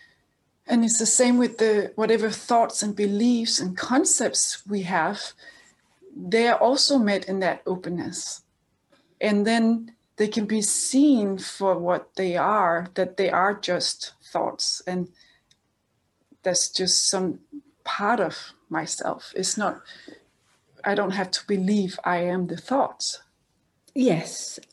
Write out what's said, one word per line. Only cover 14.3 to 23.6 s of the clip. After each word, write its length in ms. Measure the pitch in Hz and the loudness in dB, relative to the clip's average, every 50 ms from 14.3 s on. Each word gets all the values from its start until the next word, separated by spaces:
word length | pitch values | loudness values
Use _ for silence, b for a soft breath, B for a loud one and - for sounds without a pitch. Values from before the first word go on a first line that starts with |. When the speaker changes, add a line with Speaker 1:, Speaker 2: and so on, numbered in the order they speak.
| - 175 - - - - - - - - - 185 | -4 -2 -2 -2 -4 -4 -4 -4 -4 -6 -6 -6
Speaker 1:
and 220 | 180 180 180 180 b b b b b b b b b b _ _ _ _ _ _ _ _ _ _ _ _ _ _ _ _ | -6 -6 -6 -6 b b b b b b b b b b _ _ _ _ _ _ _ _ _ _ _ _ _ _ _ _
that's 280 | - 185 175 180 - - | -2 -2 0 0 -2 -2
just 380 | - - 185 185 - - - - | -4 -2 -2 0 0 2 2 0
some 320 | - 190 185 175 - - _ _ - 294 - _ _ _ - | 0 0 0 -2 -4 -6 _ _ -18 -18 -18 _ _ _ -12
part 360 | - - - 202 208 240 226 | -8 -6 -2 0 0 0 2
of 340 | 185 156 - - - - - _ _ - | 0 -2 -4 -8 -14 -18 -20 _ _ -8
myself. 600 | - 160 156 160 - - - - 156 - - - - | -6 -6 -6 -6 -6 -6 -6 -6 -6 -6 -10 -10 -6
It's 220 | - 185 185 - 214 | -4 -4 -4 -2 -2
not, 240 | 208 185 - - - B B B B B B B B B _ _ _ _ _ _ _ _ _ - - | -2 -4 -4 -6 -12 B B B B B B B B B _ _ _ _ _ _ _ _ _ -8 -4
I 120 | 202 202 | -2 0
don't 160 | 202 202 190 | 0 0 0
have 180 | 190 202 185 185 | -2 -2 -4 -4
to 140 | - - - | -4 -6 -4
believe 540 | - 208 190 185 185 214 208 190 185 - - - | -2 -2 0 2 2 2 2 2 0 -4 -4 -2
I 140 | 175 180 170 | 0 0 0
am 300 | 175 180 180 185 180 170 | 0 0 0 -2 -2 -4
the 100 | 170 180 | -6 -8
thoughts. 640 | - - 254 277 240 - - - - - - - - _ _ _ _ _ _ _ | -6 -2 0 0 0 0 -4 -6 -8 -8 -8 -8 -14 _ _ _ _ _ _ _